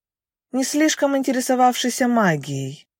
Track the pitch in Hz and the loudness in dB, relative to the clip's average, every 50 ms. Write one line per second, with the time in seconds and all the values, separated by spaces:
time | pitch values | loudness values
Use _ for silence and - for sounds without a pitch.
0 | _ _ _ _ _ _ _ _ _ _ - 254 262 - - 294 311 311 - - | _ _ _ _ _ _ _ _ _ _ -4 -4 -2 -2 0 0 2 0 0 0
1 | 285 277 277 269 262 285 240 254 247 - 254 247 254 247 247 - - 247 - - | 0 0 0 0 0 0 -2 -2 0 0 2 4 4 2 2 0 -2 -4 -2 -2
2 | 254 240 240 233 214 180 160 147 135 143 139 135 135 135 143 - _ _ _ | 0 0 2 2 2 2 2 0 -4 -6 -8 -8 -8 -8 -12 -16 _ _ _